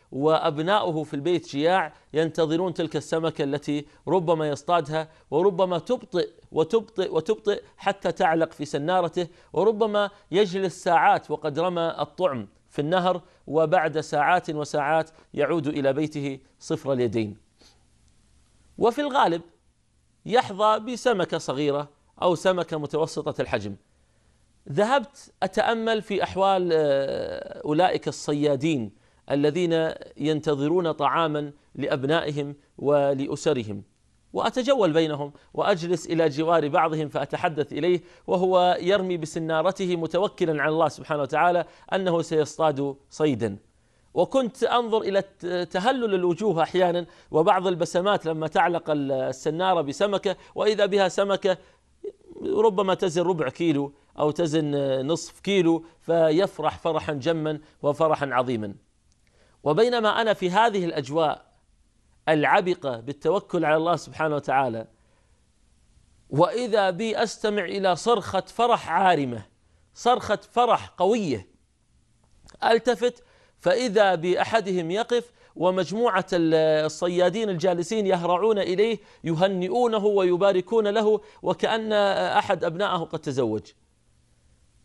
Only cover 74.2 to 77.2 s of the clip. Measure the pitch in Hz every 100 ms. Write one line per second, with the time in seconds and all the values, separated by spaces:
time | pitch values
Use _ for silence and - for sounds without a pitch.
74.2 | 170 180 190 226 196 180 165 190 233 240
75.2 | 233 _ _ - 180 185 165 196 240 190
76.2 | 185 180 165 160 156 156 156 151 180 175